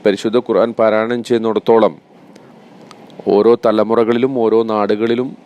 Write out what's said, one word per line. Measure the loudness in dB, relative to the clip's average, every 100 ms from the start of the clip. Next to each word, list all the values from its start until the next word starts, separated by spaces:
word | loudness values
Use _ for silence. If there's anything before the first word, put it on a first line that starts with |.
പരിശുദ്ധ | 0 0 -2 -2 0
ഖുർആൻ | 0 0 0
പാരായണം | 0 0 -2 -6 -2
ചെയ്യുന്നിടത്തോളം | -2 0 -2 2 2 2 -2 _ -20 -20 -20 -20 -20 -20 -20 -20 -20 -20 -8 0
ഓരോ | 2 4 2
തലമുറകളിലും | 2 0 0 0 0 0 -2 -2
ഓരോ | 0 0 0
നാടുകളിലും | -2 -2 -2 -2 -2 -4 -12